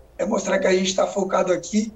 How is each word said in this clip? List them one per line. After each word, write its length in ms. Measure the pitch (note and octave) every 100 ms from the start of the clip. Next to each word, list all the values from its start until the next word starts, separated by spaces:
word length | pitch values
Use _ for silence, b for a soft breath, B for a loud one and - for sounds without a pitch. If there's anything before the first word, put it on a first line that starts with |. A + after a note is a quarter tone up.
| - -
é 80 | F3+
mostrar 320 | G#3 - F#3+
que 80 | F#3+
a 60 |
gente 220 | F#3 F#3+
tá 120 | - F#3
focado 460 | G3+ F#3+ F3+ F3+
aqui, 400 | E3 - G#3+ A#3